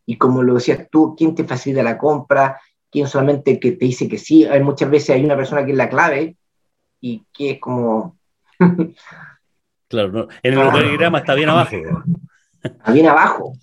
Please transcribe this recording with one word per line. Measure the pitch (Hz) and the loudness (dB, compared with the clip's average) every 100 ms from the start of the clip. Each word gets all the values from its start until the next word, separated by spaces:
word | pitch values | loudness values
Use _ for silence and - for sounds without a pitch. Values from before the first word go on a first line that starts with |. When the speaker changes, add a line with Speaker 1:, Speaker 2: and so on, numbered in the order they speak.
| - | -8
Speaker 1:
y | 117 | 0
como | 131 127 | 2 2
lo | 127 | 2
decías | 123 - 135 - | 2 0 -4 0
tú, | 156 156 - | 0 2 0
¿quién | 160 | -2
te | 160 | -2
facilita | 135 127 139 135 | -6 -6 -4 -2
la | 117 113 | -2 -2
compra? | 147 147 - 135 135 - _ _ _ | -2 -2 0 0 0 -2 _ _ _
¿Quién | 147 135 | -4 -2
solamente | 139 139 139 139 120 | 0 0 0 0 0
que | 123 | 0
te | - 127 | 0 -2
dice | 120 123 | -2 -6
que | 104 | -8
sí? | - 156 | 2 4
Hay | 151 139 | 6 2
muchas | 139 139 139 | 0 -2 0
veces | 147 147 131 | 0 2 0
hay | |
una | 147 135 | 0 -2
persona | 131 147 | -2 -4
que | 131 | -2
es | 131 | -2
la | 120 | -2
clave | 131 170 139 160 - _ _ _ _ _ _ | 0 0 0 -6 -10 _ _ _ _ _ _
y | 123 110 _ | -12 -12 _
que | - 139 | -8 -6
es | 135 | -6
como | 123 123 117 110 - - _ _ _ - | -6 -4 -2 -2 -4 -14 _ _ _ 0
<laughs> | 180 175 156 - - - - _ _ _ _ _ _ | 0 0 -4 -10 -20 -20 -20 _ _ _ _ _ _
Speaker 2:
Claro, | 113 98 | -4 -2
no, | 107 - - | -4 -8 -4
en | 127 | 0
el | 135 | 2
Speaker 1:
Ah. | 139 | 2
Speaker 2:
organigrama | 147 120 147 170 151 | 2 0 0 0 0
está | - | 0
bien | 139 151 | 0 2
abajo. | 170 160 98 80 170 - 170 - _ _ _ | 2 0 -4 -6 -6 -4 -6 -8 _ _ _
Speaker 1:
Está | - - 113 | -14 -6 2
bien | 135 160 | 4 6
abajo. | 147 165 151 139 127 | 4 2 -2 -10 -8